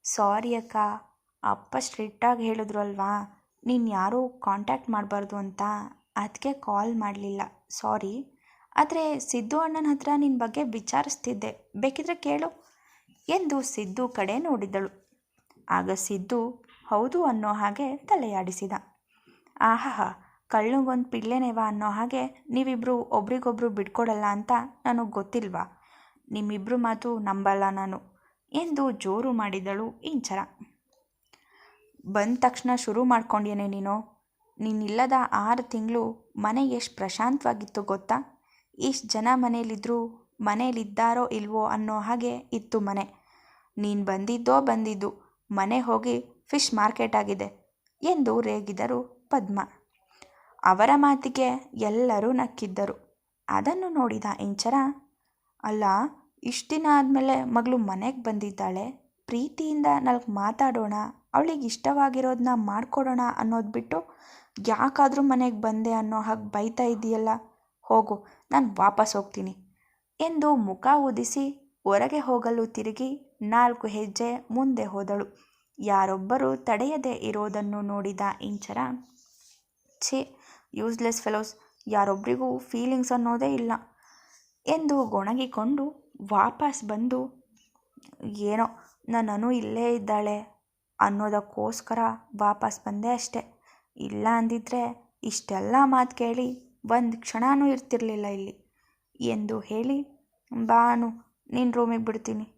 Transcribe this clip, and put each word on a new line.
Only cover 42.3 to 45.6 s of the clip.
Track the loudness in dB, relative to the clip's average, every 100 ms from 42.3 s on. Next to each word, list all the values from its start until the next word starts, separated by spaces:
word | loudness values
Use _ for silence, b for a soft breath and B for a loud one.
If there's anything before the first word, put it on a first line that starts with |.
| -6
ಇತ್ತು | -6 -6 -2 -2
ಮನೆ. | 0 -2 -6 b b b b b b -6
ನೀನ್ | -2 -2
ಬಂದಿದ್ದೋ | -2 -2 -2 0 4 4
ಬಂದಿದ್ದು, | 4 0 0 -2 -4 -6 _ _ _
ಮನೆ | -2